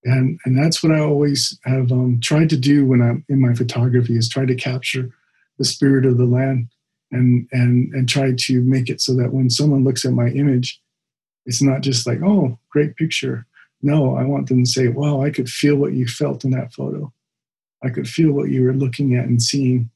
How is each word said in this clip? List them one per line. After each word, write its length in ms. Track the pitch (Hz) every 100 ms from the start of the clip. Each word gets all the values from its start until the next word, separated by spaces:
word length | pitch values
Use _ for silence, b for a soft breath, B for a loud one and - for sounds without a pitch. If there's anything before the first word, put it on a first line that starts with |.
And, 340 | 123 131 131 160
and 120 | 131 131
that's 260 | 160 -
what 100 | 160
I 80 | 156
always 580 | 151 143 147 139 - -
have, 260 | 127 131 123
um, 300 | 127 127 120
tried 300 | - 151 160
to 60 | 151
do 300 | 135 147 135
when 160 | 123
I'm 220 | 120 123 -
in 120 | 135
my 140 | 127
photography, 600 | 117 120 123 123 123 117 117
is 120 | 113
try 180 | 135 131
to 80 |
capture 560 | 123 - 127 - 131 123 b b b b -
the 60 |
spirit 420 | 135 - 139 135 131
of 120 | 120
the 60 |
land 440 | 123 123 135 131 117 _ _ _ _
and, 380 | 123 127 123 120
and, 420 | 127 123 123 131
and 140 | 135 123
try 240 | 143 135
to 280 | 120 - 127
make 260 | 123 131 120
it 120 | -
so 140 | - 127
that 160 | 123
when 180 | 135 131
someone 340 | 117 147 135
looks 200 | 131 123
at 80 | 131
my 160 | 123 120
image, 520 | 135 143 123 123 - _ _ _ _ _ _ -
it's 160 | 117
not 180 | 139 131
just 260 | 135 123 -
like, 140 | 113
"Oh, 360 | 180 208 135 117 _
great 260 | - 156 -
picture." 500 | 160 - 135 123 - b b _
No, 360 | 139 151 131 -
I 80 |
want 240 | 131 143 135
them 160 | 131
to 60 | 123
say, 180 | 135 123
"Wow, 340 | 131 147 139
I 80 | 143
could 180 | 143 120
feel 280 | - 147 143
what 180 | 143
you 120 | 127 120
felt 380 | - 143 127
in 60 | 131
that 240 | 127 -
photo. 380 | - 135 - 147 _ _ _ _ _ _ _
I 60 | 131
could 200 | 123 131
feel 240 | - 160
what 180 | 143 143
you 140 | 131
were 100 | 127
looking 400 | 135 135 120 143
at 100 | 123
and 180 | 123 120
seeing." 460 | 117 143 127 127 117